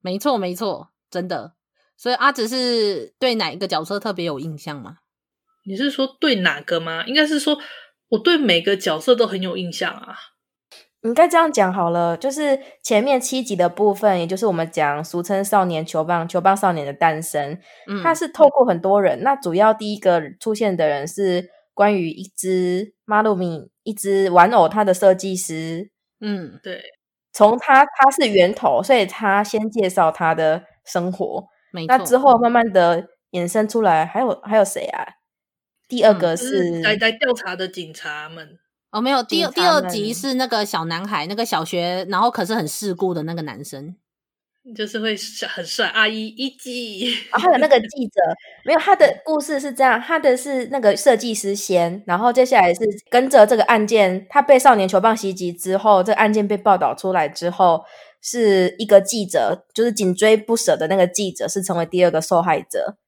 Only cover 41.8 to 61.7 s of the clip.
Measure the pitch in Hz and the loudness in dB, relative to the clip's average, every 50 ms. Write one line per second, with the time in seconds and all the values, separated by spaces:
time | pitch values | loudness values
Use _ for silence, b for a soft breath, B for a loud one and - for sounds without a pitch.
41.8 | 170 175 180 185 190 180 202 185 214 240 247 - - 180 220 226 170 151 - - | -2 -2 -4 -4 -6 -4 -2 0 0 0 0 -2 -4 -2 -2 -4 -4 -6 -8 -8
42.8 | 214 202 180 175 196 185 180 165 151 160 170 170 156 147 110 104 147 - - 135 | -6 -6 -4 -2 -2 -2 -2 -4 -6 -6 -8 -8 -8 -10 -12 -14 -16 -16 -16 -16
43.8 | 139 160 180 _ _ _ _ _ _ _ _ _ _ _ _ _ _ 262 226 214 | -16 -16 -18 _ _ _ _ _ _ _ _ _ _ _ _ _ _ -20 -10 -10
44.8 | 214 208 208 220 214 220 214 196 - - - - - - - - 175 160 - - | -10 -8 -6 -6 -4 -4 -6 -6 -8 -14 -12 -12 -12 -10 -10 -12 -10 -10 -4 -4
45.8 | 220 175 - 220 214 214 220 220 220 220 220 220 262 269 262 _ - 254 240 247 | -4 -2 0 -2 -2 -2 -2 -6 -10 -10 -10 -10 -10 -10 -10 _ -16 -12 -10 -10
46.8 | 240 226 208 185 226 247 233 - - - - 247 - 370 320 254 294 311 277 247 | -10 -10 -10 -8 -6 -6 -6 -6 -10 -4 -4 0 2 2 4 4 4 4 4 4
47.8 | 226 214 - 277 247 208 _ 202 180 160 165 B B B B B B - 311 320 | 4 -2 -8 -8 -8 -4 _ 0 0 0 -2 B B B B B B 0 0 0
48.8 | 311 381 392 359 320 - - - - - 311 302 277 - 311 269 269 285 240 262 | 4 2 4 6 6 4 4 -2 -6 -4 -4 -4 -4 -4 -6 -6 -6 -8 -2 2
49.8 | 269 262 233 233 240 - 339 320 - 285 247 254 254 285 277 262 247 240 262 277 | 2 2 2 0 -2 -2 -4 0 2 2 0 0 -2 -4 -4 -4 -4 -4 -6 2
50.8 | 233 208 202 - - 285 240 214 226 240 220 208 - 196 202 202 - - 190 175 | 2 2 2 4 4 4 4 4 0 -4 -6 -4 -4 -6 -6 -6 -4 0 0 2
51.8 | 170 170 175 202 - - 170 185 220 247 240 254 254 254 262 226 185 175 175 175 | 2 0 -4 -8 -6 -4 -2 0 0 2 4 4 2 4 4 4 4 4 2 0
52.8 | 226 214 202 202 _ _ - 240 262 269 277 262 214 214 254 220 196 - 240 214 | 0 -4 -4 -4 _ _ 0 2 2 6 8 8 8 8 6 2 4 4 4 2
53.8 | 214 208 226 220 202 185 185 190 190 _ - 285 262 277 285 254 254 277 240 214 | 2 2 4 4 4 4 2 -2 -8 _ 0 0 6 6 6 6 8 6 6 6
54.8 | 190 185 190 190 185 226 233 226 - 196 185 185 180 175 170 175 - 185 185 196 | 2 2 2 2 4 4 0 2 -4 -8 -8 -6 -8 -8 -8 -8 -6 -4 -4 0
55.8 | 196 220 208 190 185 214 208 - 214 214 214 214 208 196 214 196 190 220 196 175 | 4 4 4 6 4 2 2 2 2 2 2 0 0 0 -2 0 2 2 2 4
56.8 | 156 127 120 - - 190 185 180 156 147 165 - 170 175 175 - 190 175 165 160 | 2 -2 -2 -2 -4 -2 0 0 -2 -2 -4 -6 -6 -6 0 2 4 4 4 2
57.8 | B B B B B B B B - - - 240 226 208 196 190 185 180 - - | B B B B B B B B -14 -8 -4 0 2 4 4 4 2 0 0 -4
58.8 | 226 208 208 196 190 196 - 226 202 185 - 156 117 101 - 180 _ _ _ - | 0 6 6 6 6 6 -4 -6 -6 -2 0 0 0 0 -2 -4 _ _ _ -2
59.8 | 226 240 214 214 208 185 180 - 208 220 220 214 214 - 226 226 - 220 208 - | -2 -2 0 -2 -2 -2 0 2 4 4 4 2 2 -2 -4 -2 2 0 0 0
60.8 | 160 156 190 196 180 180 185 233 208 185 175 - - - - 196 185 190 | 0 -2 2 2 2 2 0 -4 -6 -6 -6 -8 -8 -6 -6 -6 -6 -4